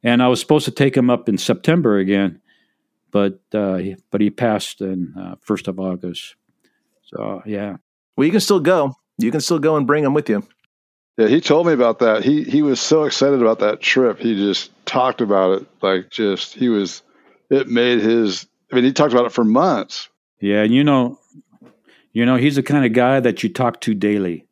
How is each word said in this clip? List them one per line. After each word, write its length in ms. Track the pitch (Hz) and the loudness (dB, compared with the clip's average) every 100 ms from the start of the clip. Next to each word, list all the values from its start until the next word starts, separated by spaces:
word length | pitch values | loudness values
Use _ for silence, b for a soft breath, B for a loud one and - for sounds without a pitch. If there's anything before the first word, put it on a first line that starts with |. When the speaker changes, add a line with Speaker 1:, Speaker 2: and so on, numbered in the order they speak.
Speaker 1:
And 180 | 120 120 | 0 2
I 60 | 127 | 2
was 120 | 123 | 0
supposed 260 | - 151 143 | 2 0 0
to 60 | |
take 240 | - 139 131 | 0 0 2
him 140 | 123 | 2
up 180 | 123 - | 0 0
in 120 | 98 | -4
September 580 | - 113 - 170 135 101 | -2 -2 0 2 2 2
again, 420 | 95 101 98 82 _ _ _ _ _ _ _ | 2 0 -2 -6 _ _ _ _ _ _ _
but, 300 | 104 98 95 _ | 0 0 -4 _
uh, 240 | 107 98 92 | -4 -2 -4
he, 180 | 95 95 _ | -6 -10 _
but 100 | 104 | -2
he 80 | 104 | -2
passed 520 | - 120 107 - - | 0 -2 -2 -6 -10
in, 340 | 98 92 82 90 | -8 -6 -8 -10
uh, 180 | 90 92 | -16 -18
first 260 | - 101 - | -6 -4 -4
of 120 | 92 | -6
August. 560 | 92 90 92 85 - _ _ _ _ _ _ _ | -6 -6 -10 -12 -16 _ _ _ _ _ _ _
So, 400 | _ - 53 98 107 | _ -10 -10 -10 -10
yeah. 300 | 104 101 85 _ _ _ - | -8 -8 -12 _ _ _ -2
Speaker 2:
Well, 100 | 147 | 2
you 60 | |
can 100 | 202 | 2
still 180 | - 196 | 2 0
go. 360 | 151 180 139 131 _ - | 2 2 0 -4 _ -4
You 140 | 117 | -2
can 100 | 151 | -2
still 180 | - 165 | -2 0
go 160 | 151 156 | 0 0
and 120 | 131 | 2
bring 160 | 151 | 0
him 100 | 143 | 2
with 160 | 151 147 | 0 0
you. 160 | 104 - _ _ _ _ _ _ - | -4 -4 _ _ _ _ _ _ 0
Speaker 3:
Yeah, 100 | 107 | 2
he 140 | 147 | 2
told 260 | - 151 175 | 4 2 4
me 60 | |
about 260 | 143 117 110 | 2 2 2
that. 240 | 117 110 | 2 2
He, 200 | 120 151 | 2 0
he 180 | 127 139 | 0 0
was 180 | 147 127 | 0 0
so 240 | - 156 | 2 2
excited 380 | 147 - 139 139 | 2 0 0 4
about 180 | 113 113 | 2 2
that 220 | 107 - | 0 -2
trip. 380 | - 135 123 101 | 0 2 2 0
He 160 | 117 104 | -4 0
just 360 | 101 92 - _ - | 0 -2 -8 _ -6
talked 340 | 131 127 - | -2 -2 -2
about 420 | 110 101 92 95 | 0 2 2 0
it. 60 | - _ | -6 _
Like, 280 | 98 95 92 | -2 -2 -6
just, 440 | - 107 92 - | -4 -4 -4 -8
he 160 | - 123 | -4 -2
was, 320 | 107 95 - _ b b b _ | 0 -2 -8 _ b b b _
it 180 | 139 135 | -2 0
made 320 | 120 123 120 | 0 2 2
his, 480 | 110 117 107 92 - _ _ | 2 2 0 -4 -12 _ _
I 40 | 127 | 0
mean, 100 | 127 | 0
he 80 | |
talked 180 | 135 147 | 2 2
about 120 | 123 120 | 2 0
it 80 | |
for 100 | - | 0
months. 640 | 113 120 180 123 - - - _ _ _ | 2 2 2 0 -6 -14 -16 _ _ _
Speaker 1:
Yeah, 240 | 101 101 | -2 0
and 100 | 107 | 2
you 100 | 127 | 2
know, 360 | 147 139 123 143 _ - _ _ - _ b b b | 4 2 0 -6 _ -20 _ _ -20 _ b b b
you 120 | 110 120 | -2 0
know, 120 | 127 | 2
he's 180 | 139 139 | 2 0
the 80 | |
kind 220 | 127 143 123 | 0 0 2
of 80 | |
guy 260 | 113 123 135 | 2 2 2
that 240 | 120 92 | 0 -2
you 60 | 110 | -6
talk 320 | - 123 - | -2 -2 -2
to 120 | - | -4
daily. 540 | 107 104 104 92 82 _ | -2 0 0 -2 -6 _